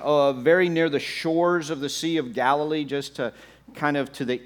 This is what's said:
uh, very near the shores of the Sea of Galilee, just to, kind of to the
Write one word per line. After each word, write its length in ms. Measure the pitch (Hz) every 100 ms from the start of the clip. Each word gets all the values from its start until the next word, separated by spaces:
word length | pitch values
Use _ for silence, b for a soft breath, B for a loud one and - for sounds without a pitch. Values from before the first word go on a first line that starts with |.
uh, 320 | 135 147 139
very 360 | 131 123 175 180
near 200 | 165 165
the 100 | 143
shores 680 | - - 165 165 175 175 147
of 120 | 156
the 100 | 143
Sea 260 | - 160 165
of 160 | 127
Galilee, 520 | 117 127 147 151 156
just 320 | 143 139 135 -
to, 180 | 123 B B B -
kind 220 | - 147 143
of 160 | 135
to 100 | -
the 160 | 127 123